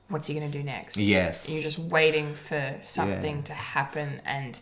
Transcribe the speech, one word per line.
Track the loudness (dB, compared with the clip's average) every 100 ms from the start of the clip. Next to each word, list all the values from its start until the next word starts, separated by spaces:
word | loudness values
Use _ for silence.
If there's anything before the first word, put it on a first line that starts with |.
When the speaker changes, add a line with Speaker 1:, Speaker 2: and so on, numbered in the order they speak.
| _
Speaker 1:
"What's | -6 -4
he |
gonna | -4 -4
do | -4
next?" | -6 -6 -8 2
Speaker 2:
Yes. | 6 6 6 2 2
Speaker 1:
You're | 0
just | -2 -4
waiting | 2 6 6 4 0
for | -6 -4 -4 -4 -6
something | -4 -2 0 0 -2 -4
Speaker 2:
Yeah. |
Speaker 1:
to | -6
happen, | -8 -4 -2 -2 -2 -4 -6
and | -6 -6 -6 -10